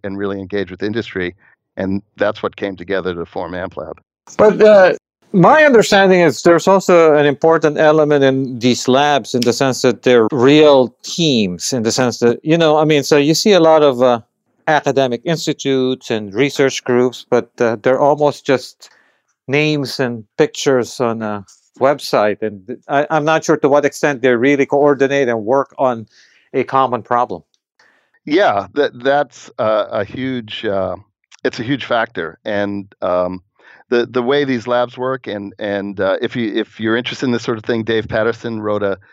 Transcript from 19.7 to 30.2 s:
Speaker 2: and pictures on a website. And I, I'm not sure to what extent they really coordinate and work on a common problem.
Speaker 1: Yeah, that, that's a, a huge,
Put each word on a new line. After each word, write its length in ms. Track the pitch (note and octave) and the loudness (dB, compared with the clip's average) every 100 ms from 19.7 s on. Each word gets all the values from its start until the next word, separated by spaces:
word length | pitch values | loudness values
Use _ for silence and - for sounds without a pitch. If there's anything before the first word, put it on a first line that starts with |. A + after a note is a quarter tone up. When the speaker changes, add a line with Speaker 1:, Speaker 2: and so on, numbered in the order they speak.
| D3+ C3+ - | -2 -4 -4
Speaker 2:
and 240 | B2+ A#2+ G#2 - | -6 -6 -8 -2
pictures 640 | D3 - - B2+ A2 - | -2 -2 0 0 0 -4
on 200 | A#2+ A2+ | -4 -4
a 240 | A2 G#2 G2 _ _ - | -6 -10 -12 _ _ -2
website. 600 | B2+ C#3+ - B2+ G#2 G2 | -2 -2 -2 0 0 -2
And 400 | A2 G2+ F#2 B2 - | -6 -10 -14 -16 -6
I, 180 | C#3+ D3+ | -4 -2
I'm 160 | D#3 D3 | -2 0
not 180 | D#3+ | 0
sure 140 | D#3 D#3 | 0 0
to 100 | D3 | 2
what 160 | C#3+ | 2
extent 380 | C#3+ - D#3 C3+ | 0 -2 -4 0
they 120 | B2+ A#2+ | 0 2
really 300 | B2+ C#3+ C3+ | 2 0 0
coordinate 640 | C#3+ D3 C#3 C3+ C#3 B2+ | 2 2 2 0 0 -2
and 160 | A2+ | -2
work 320 | G#2+ C3+ C3+ - | -2 -2 -2 -4
on 300 | C3+ A#2 A2 _ _ _ _ | -4 -4 -10 _ _ _ _
a 100 | C#3 | -6
common 400 | B2 C3+ C3 A#2+ | -2 0 0 -2
problem. 400 | - A#2+ B2 E2+ - _ _ _ _ _ _ _ | -2 -2 -2 -6 -16 _ _ _ _ _ _ _
Speaker 1:
Yeah, 440 | - D3+ G3 G2+ G2 | -4 0 2 0 -4
that, 180 | C#3+ C#3+ B2+ | -2 -4 -2
that's 460 | B2 C#3+ C#3+ - - - | -2 0 -2 -8 -14 -6
a, 280 | A2+ G#2+ G2 | -2 0 -2
a 120 | A2+ G2 | -6 -8
huge, 580 | - | -8